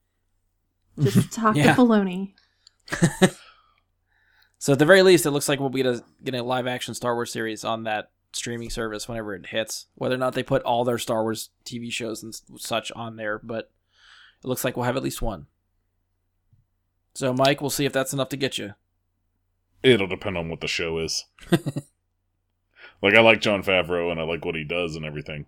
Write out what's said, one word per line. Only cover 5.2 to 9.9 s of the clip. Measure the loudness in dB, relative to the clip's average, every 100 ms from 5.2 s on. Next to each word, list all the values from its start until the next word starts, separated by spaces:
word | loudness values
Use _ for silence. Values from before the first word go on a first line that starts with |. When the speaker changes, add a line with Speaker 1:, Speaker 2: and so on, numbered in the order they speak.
| 4
Speaker 1:
it |
looks | -2 -2
like | -2
we'll | -2
be | 0
get | 0 -2
a, | -6 _
get | -8 -6
a |
live-action | -4 -4 -4 -6 -8
Star | -6 -4 -4
Wars | -4
series | -6 -6 -6
on | -6 -6
that | -4 -6 -8 _ _
streaming | -10 -8 -8 -8
service | -6 -6 -6 -8
whenever | -8 -8
it | -10 -6
hits, | -6 -6 -8 -14